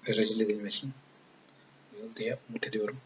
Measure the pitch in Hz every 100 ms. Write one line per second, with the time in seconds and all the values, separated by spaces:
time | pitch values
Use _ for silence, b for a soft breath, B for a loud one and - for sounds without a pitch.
0 | - 107 107 113 107 104 101 - 135 -
1 | - - - - - - - - - 208
2 | 113 113 113 127 - 113 - 110 104 131